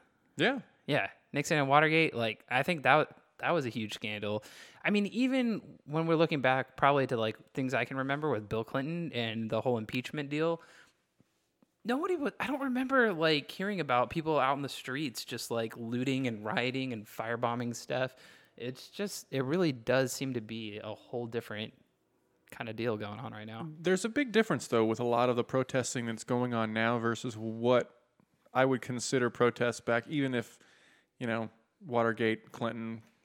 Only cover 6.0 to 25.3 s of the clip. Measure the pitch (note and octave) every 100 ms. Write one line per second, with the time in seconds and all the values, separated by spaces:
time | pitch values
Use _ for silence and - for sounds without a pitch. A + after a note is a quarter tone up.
6 | E3 E3 E3 D#3 B2+ C3 B2+ - C#3+ C#3+
7 | C3 A#2+ A2 G#2 - - C3 B2 A#2+ C3+
8 | C3+ C#3+ D3+ A2+ G#2 A2 A2+ C3+ C#3 E3+
9 | E3+ A#2+ A#2 A2+ A2 A2 B2+ A#2+ G#2+ B2+
10 | - D3+ C#3+ D3 E3 E3 - - - _
11 | _ _ _ _ _ _ _ _ G3 B3+
12 | F#4 F4 C4+ - G3+ C#4 C4+ B3 C4 C4+
13 | A3+ E3+ D#3+ D3+ C#3 - F#3+ G3+ C#3+ B2
14 | A#2+ E3+ D#3 D3+ C3 C#3 C#3 - - C3
15 | D3+ G#2+ - A#2+ - A#2 A2+ A#2+ A#2 A#2+
16 | C3 C3 C3 A2 G#2+ C3 B2 C3 C3 A2+
17 | G#2 - A2+ A#2 A#2+ A#2+ A#2+ A#2 - C3
18 | B2+ - - - _ - B2 C3 - -
19 | G3+ - - C3+ C3 E3+ F3 B2+ A2+ B2+
20 | C3 - C3+ B2 G#2+ A2+ G#2+ G#2 G#2 G#2
21 | - B2 A#2+ A#2 - G#2 A2 - _ _
22 | _ _ _ _ - - A#2 A2 A#2 G#2+
23 | G#2 G#2 A2+ A2 G#2+ A2+ D#3+ D#3 E3+ F#3
24 | A3+ A3+ C#4 G#3 A3 C#3+ - A#2 A2 A2
25 | A#2+ A#2+ B2